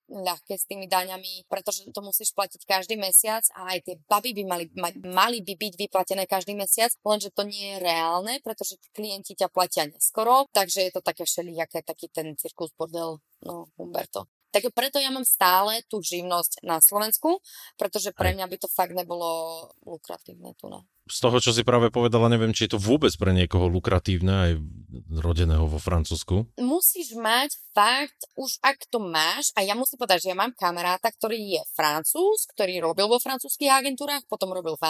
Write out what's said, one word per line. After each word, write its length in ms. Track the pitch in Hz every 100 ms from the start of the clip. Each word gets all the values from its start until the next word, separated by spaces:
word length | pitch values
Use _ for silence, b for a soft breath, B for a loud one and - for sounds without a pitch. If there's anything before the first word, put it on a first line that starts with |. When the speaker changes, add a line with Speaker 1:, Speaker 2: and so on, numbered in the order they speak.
| - 196
Speaker 1:
ľahké 400 | 180 170 - 190
s 80 | -
tými 240 | 196 185
daňami, 560 | 185 185 185 185 185 -
pretože 400 | 196 202 202 -
to 80 | 208
musíš 320 | 202 - 214
platiť 320 | - 196 - -
každý 320 | 190 185 220
mesiac 480 | 190 - 214 220 -
a 160 | - 185
aj 160 | 185 -
tie 80 | 170 -
baby 320 | 208 247 208
by 0 |
mali 220 | 190 175 165
mať, 200 | 190 170 190 185
mali 320 | 185 226 240 180
by 80 |
byť 180 | 180 214 175 202
vyplatené 400 | 190 180 196 185
každý 320 | 190 180 202
mesiac, 320 | 190 - 233 - 208
lenže 240 | 214 202
to 160 | - 208
nie 320 | 202 196 196
je 80 | 175
reálne, 560 | 165 165 175 214 269
pretože 400 | 226 214 - - _
klienti 480 | - 214 196 - 196
ťa 80 | 185
platia 400 | 185 175 175 151
neskoro, 640 | - - - 226 262 277
takže 400 | 208 185 196 185
je 0 |
to 160 | 185 -
také 160 | 160
všelijaké, 640 | 165 - 175 165 160 165 160
taký 240 | - 165
ten 240 | - 156
cirkus 400 | 147 165 - 160
bordel, 480 | - 160 165 165 156 _ _ 175
no, 240 | 170 165 -
Humberto. 480 | 175 170 - 196 - _ _
Tak 160 | 202 240
preto 240 | - 269 285
ja 160 | 269
mám 80 | 262
stále 640 | 247 - 185 185 208 226 -
tú 160 | 214
živnosť 640 | 165 175 180 175 170 - 175
na 160 | 165
Slovensku, 560 | - 208 220 - 311 381 B B B -
pretože 320 | 190 208 196
pre 240 | - 185
Speaker 2:
Hej. 80 | 190
Speaker 1:
mňa 40 | 180
by 60 | 190
to 80 | 190
fakt 240 | - 175
nebolo 720 | 180 175 175 170 165 165 165 - _ -
lukratívne 720 | 165 - 175 - 175 180 -
tu 80 | 50
na. 160 | 50 - _ -
Speaker 2:
Z 160 | -
toho, 160 | 120 123
čo 160 | 123
si 80 | 117
práve 280 | 113 120 113
povedala, 320 | 123 120 113 117
neviem, 240 | 117 113
či 160 | - 110
je 80 |
to 80 | 113
vôbec 320 | 101 151 123
pre 160 | - 95
niekoho 400 | 92 87 90 90
lukratívne, 640 | 90 - 92 - 90 95
aj 180 | 98 87 80 76 - - 62 78 80
rodeného 480 | 85 82 82 80 78
vo 80 | 76
Francúzsku. 720 | - 87 80 80 - 92 117 -
Speaker 1:
Musíš 560 | 247 339 - 359 254
mať 480 | 226 220 240 285 - -
fakt, 560 | 208 214 262 285 - -
už 240 | - 269 -
ak 320 | 269 277 -
to 80 | 233
máš, 560 | 185 160 160 240 294
a 80 | 214
ja 160 | 196 220
musím 240 | 262 -
povedať, 240 | 233 175 190
že 40 |
ja 40 | 180
mám 120 | 233
kamaráta, 640 | - 180 175 180 185 226
ktorý 240 | - 220 226
je 240 | 202 160 -
Francúz, 800 | - 151 151 - 311 392 427 -
ktorý 320 | - 185 180
robil 240 | 165 170 208
vo 160 | 240
francúzskych 480 | 254 262 269 - 277
agentúrach, 560 | 269 269 262 285 285 -
potom 240 | 214 190
robil 240 | 185 160
v 120 | 151 160